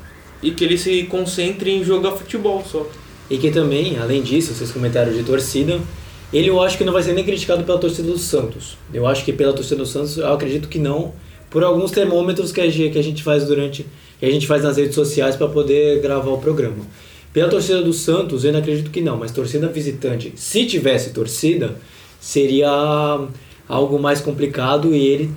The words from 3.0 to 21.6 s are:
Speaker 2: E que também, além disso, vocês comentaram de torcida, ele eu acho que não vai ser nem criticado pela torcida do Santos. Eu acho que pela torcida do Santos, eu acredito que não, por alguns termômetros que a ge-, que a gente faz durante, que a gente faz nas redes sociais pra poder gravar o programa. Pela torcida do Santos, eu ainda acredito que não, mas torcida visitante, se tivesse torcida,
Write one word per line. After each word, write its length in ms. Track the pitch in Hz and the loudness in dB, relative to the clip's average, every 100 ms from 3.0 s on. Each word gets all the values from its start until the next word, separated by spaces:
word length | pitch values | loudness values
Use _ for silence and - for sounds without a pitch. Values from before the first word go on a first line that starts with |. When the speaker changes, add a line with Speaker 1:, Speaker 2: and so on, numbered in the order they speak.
| - - - | -20 -16 -6
Speaker 2:
E 80 | 135 | -2
que 140 | 151 | 0
também, 480 | 156 151 139 180 135 | 2 2 0 -2 -2
além 240 | 117 139 | -2 0
disso, 300 | 120 139 165 | 0 0 0
vocês 180 | 120 120 | -4 -8
comentaram 400 | - 120 120 117 | -4 -2 2 0
de 100 | 113 | 0
torcida, 600 | 120 131 127 139 147 175 165 - - - - | 0 0 0 -2 0 -2 -4 -10 -16 -18 -4
ele 160 | 147 185 | 0 4
eu 140 | 185 | 4
acho 160 | 185 185 | 2 2
que 80 | 185 | 0
não 80 | |
vai 100 | 180 | 2
ser 80 | 175 | 2
nem 140 | 180 190 | 0 0
criticado 380 | 185 - 175 170 | -2 0 0 2
pela 120 | 180 | 0
torcida 320 | 170 151 165 | 0 -2 -2
do 80 | 175 | -2
Santos. 600 | - 147 127 - - - - | -2 -2 -2 -6 -14 -16 -10
Eu 120 | 123 120 | -2 0
acho 200 | 135 - | 0 -2
que 80 | |
pela 180 | - 139 | 0 2
torcida 240 | 135 127 143 | 0 0 -2
do 100 | 127 | -2
Santos, 320 | 139 147 151 | -4 -4 -2
eu 140 | 147 | 0
acredito 380 | 147 147 147 - | 0 0 -4 -4
que 100 | 165 | -2
não, 340 | 143 147 170 - - - - | -2 -2 -4 -10 -20 -20 -4
por 120 | 156 | 2
alguns 300 | 175 170 185 | 4 4 2
termômetros 600 | - 190 175 180 180 180 | 2 2 2 2 0 -2
que 80 | - | 0
a 80 | 175 | 0
ge-, 200 | 156 156 | 2 0
que 80 | 151 | 0
a 60 | |
gente 180 | 147 151 | -2 -2
faz 220 | - 147 | 0 2
durante, 420 | 139 143 143 - - - - - | 2 0 0 -6 -12 -16 -20 -4
que 80 | 131 | 0
a 60 | |
gente 160 | 147 147 | 2 2
faz 160 | 147 | 2
nas 140 | 147 135 | 2 2
redes 180 | 143 156 | 2 2
sociais 400 | 143 143 135 131 | 0 2 0 2
pra 140 | 147 | 0
poder 500 | 151 143 143 147 143 | 2 2 4 4 4
gravar 320 | 139 139 135 | 2 0 0
o 60 | 131 | 0
programa. 480 | 151 156 120 104 104 - - - - | 0 0 0 -4 -12 -16 -20 -20 -6
Pela 160 | 156 170 | 0 2
torcida 320 | 208 180 185 | 2 2 2
do 100 | 170 | 2
Santos, 540 | 165 - 170 175 135 135 | 0 2 0 0 0 2
eu 60 | |
ainda 80 | 151 | 2
acredito 300 | 151 151 151 | 2 -2 -2
que 120 | 180 | -2
não, 160 | 165 117 | -2 -2
mas 140 | 113 | -6
torcida 360 | 117 120 147 165 | -4 -2 -2 -2
visitante, 640 | 160 143 127 135 117 110 - | -2 -4 -4 -4 -4 -6 -10
se 280 | - 208 240 | -4 0 0
tivesse 440 | 175 131 123 - | 2 2 2 0
torcida, 640 | - 113 - 156 175 | -4 -4 -2 0 0